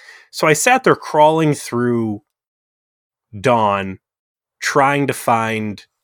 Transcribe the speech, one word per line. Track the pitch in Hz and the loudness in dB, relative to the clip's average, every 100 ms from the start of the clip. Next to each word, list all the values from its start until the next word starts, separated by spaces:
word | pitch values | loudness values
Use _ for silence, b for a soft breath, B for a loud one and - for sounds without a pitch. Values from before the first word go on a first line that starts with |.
| B B B | B B B
So | - - | -2 0
I | |
sat | - - 254 | 2 2 2
there | 196 185 | 2 0
crawling | - 156 151 160 156 139 | -2 2 4 4 0 -2
through | - 120 120 117 113 101 _ _ _ _ _ _ _ _ _ _ _ 104 | -4 -4 0 0 -2 -6 _ _ _ _ _ _ _ _ _ _ _ -6
Dawn, | 110 117 107 98 95 95 _ _ _ _ _ _ | 0 2 2 0 -4 -10 _ _ _ _ _ _
trying | - 147 139 143 139 | -4 0 2 0 -2
to | |
find | - - 117 113 110 107 101 - _ | -4 -2 0 0 -4 -6 -10 -16 _